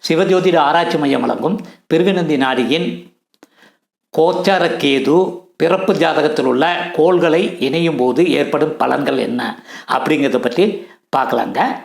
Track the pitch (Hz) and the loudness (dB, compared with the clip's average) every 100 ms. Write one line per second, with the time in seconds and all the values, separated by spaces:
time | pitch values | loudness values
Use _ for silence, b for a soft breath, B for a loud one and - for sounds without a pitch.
0 | - 160 185 185 185 165 143 165 165 156 | 0 0 2 2 4 2 2 2 0 -2
1 | 143 135 120 95 139 208 B B _ 165 | 0 0 -2 -2 -2 -4 B B _ 0
2 | 185 185 160 143 131 131 113 151 180 175 | 2 0 0 0 0 0 0 -2 -2 -8
3 | - _ _ _ b b b b _ _ | -16 _ _ _ b b b b _ _
4 | _ - 165 185 185 190 175 - 143 135 | _ 0 2 2 0 2 0 0 0 0
5 | 131 165 185 - - _ 160 190 196 165 | 2 2 2 -4 -18 _ 0 0 0 0
6 | 160 151 151 - 127 123 165 175 - - | 2 2 0 0 0 0 0 -2 -4 0
7 | 160 180 165 160 214 - 131 160 165 143 | 2 4 2 2 0 -4 -4 0 0 0
8 | 127 123 175 139 139 151 151 - 127 135 | 0 2 2 2 0 0 -2 -2 -2 -2
9 | 135 131 113 123 117 - B B B 131 | -2 -2 -2 -4 -6 -10 B B B -4
10 | 147 151 139 120 123 160 208 - B B | 0 0 0 0 -2 0 0 -2 B B
11 | _ 135 123 120 101 117 240 - | _ -4 -2 -2 -4 -2 -2 -4